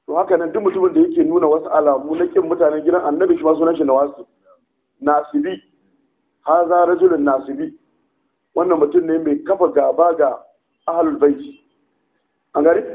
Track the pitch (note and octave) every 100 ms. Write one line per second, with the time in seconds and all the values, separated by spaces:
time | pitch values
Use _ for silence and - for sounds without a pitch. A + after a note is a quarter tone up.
0 | - D3+ F#3+ F3+ E3 F#3 F#3 - F#3 D#3
1 | F3 - D#3 F3 D#3+ D#3 - D#3 D3 C3+
2 | C#3+ D#3+ F3 G3 E3 F3+ D3+ D#3 D3 F3+
3 | - D3 F3+ E3 D#3 D#3 E3 E3 C#3+ C3
4 | D3 C3 A#2+ _ _ _ _ _ _ _
5 | C#4 D3+ - D4 D4+ F#4 - _ _ _
6 | _ _ _ _ - E3 E3 F3 F3 F3
7 | F#3 D#3+ C#3+ C3+ C#3 C3+ D#3+ - _ _
8 | _ _ _ _ _ - F3+ E3 D3 F3
9 | E3 D#3+ D#3+ D3 - G3 F3 - C3+ B2+
10 | E3+ E3 C#3+ G#2+ - _ _ _ - E3
11 | D#3+ C#3 D3 C3+ - - _ _ _ _
12 | _ _ _ _ _ - D#3 E3+ D3